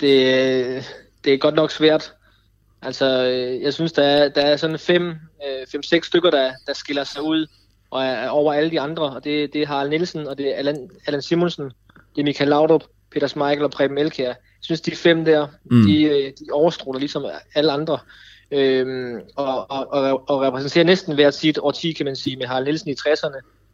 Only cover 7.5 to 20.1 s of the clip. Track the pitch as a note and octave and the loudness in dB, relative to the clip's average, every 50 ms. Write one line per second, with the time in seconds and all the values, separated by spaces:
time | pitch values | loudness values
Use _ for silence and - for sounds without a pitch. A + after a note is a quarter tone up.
7.5 | _ _ _ _ _ _ _ _ - C3+ C3+ C3 B2+ A2 A#2 B2+ B2 D3 D3 D#3 | _ _ _ _ _ _ _ _ -6 -4 -2 -2 -4 -4 -4 -2 0 2 2 2
8.5 | D3 D3 D#3 E3 E3 D3+ C3 D3+ E3 E3 D#3 C#3 C3+ A#2+ - D3 D3 D3+ D3 C#3 | 2 2 0 0 0 -2 -4 -4 -4 -4 -4 -4 -4 -6 -6 -4 -2 -2 -2 -2
9.5 | - D3+ D3+ D3 D3 C#3 C#3 C#3+ D3+ D#3+ F3+ F3+ - D#3+ D3+ C3+ C#3 C3+ C#3 C3+ | -2 -4 -4 -2 -2 -2 -2 0 0 -2 -2 -4 -6 -8 -8 -8 -8 -4 -4 -4
10.5 | - F#2+ C#3 C#3+ D3+ D3 B2+ - - - _ - C#3+ C#3+ C#3 - E3+ E3+ F3 F3 | -4 -2 -2 -4 -4 -4 -8 -14 -20 -10 _ -6 -4 -4 -2 0 0 2 2 0
11.5 | - - C#3+ C3+ - _ _ _ _ - _ _ _ D3 C#3+ D3 C3+ - C#3+ C#3+ | -2 -6 -10 -12 -14 _ _ _ _ -20 _ _ _ -2 -2 -2 0 0 2 2
12.5 | D3 D3 D#3 D#3+ E3 D3+ - - _ _ _ _ - D3+ C#3+ C3+ - D3+ C#3+ C#3+ | 4 4 4 4 4 2 2 -4 _ _ _ _ -4 -2 -2 -2 -2 -2 0 0
13.5 | D3 C#3+ D3 C3+ - - C#3+ C3 C#3 C#3+ D3+ D#3+ - - C3 B2 B2 - _ _ | 0 0 0 -4 0 0 -2 0 0 0 -2 -2 -2 -4 -6 -6 -6 -8 _ _
14.5 | _ _ - - E3 D#3 - - - - - E3+ E3 E3 D#3+ D#3+ D#3 D3+ D3 C#3 | _ _ -6 -6 -6 -4 -4 -6 -8 0 2 2 2 4 4 2 2 2 2 -2
15.5 | - _ _ - B2 A#2+ G#2+ G2+ - D3+ D3+ D3+ C#3+ C#3+ C#3 C3+ C3+ - G2+ - | -8 _ _ 4 6 6 8 8 6 6 4 4 2 0 0 -2 -8 -14 -10 -4
16.5 | - D3 D#3 F3 E3 - - C3+ C3 B2+ C#3 D3 - D3+ C#3 G#2+ D2 D2+ - _ | 0 2 2 2 2 -2 -8 -8 -6 -6 -6 -6 -6 -8 -8 -8 -10 -12 -16 _
17.5 | _ D#3 D3 D#3 C#3 C#3+ D#3 D#3+ D3 - - _ - - - - - _ _ _ | _ 0 0 0 0 -2 -2 -4 -4 -6 -6 _ -20 -20 -20 -20 -20 _ _ _
18.5 | C#3+ C#3 C3+ C3+ C3 C3 B2+ C3 C3 B2+ B2+ B2 A#2+ G#2+ - - _ - C#3 C3+ | -2 0 2 2 2 0 0 -2 -4 -8 -8 -8 -10 -12 -14 -12 _ -6 -4 -4
19.5 | C3 B2 G2+ - - C3+ C3 - D3 C#3+ C3+ C3+ | -4 -6 -6 -8 -8 -10 -8 -4 -2 0 0 0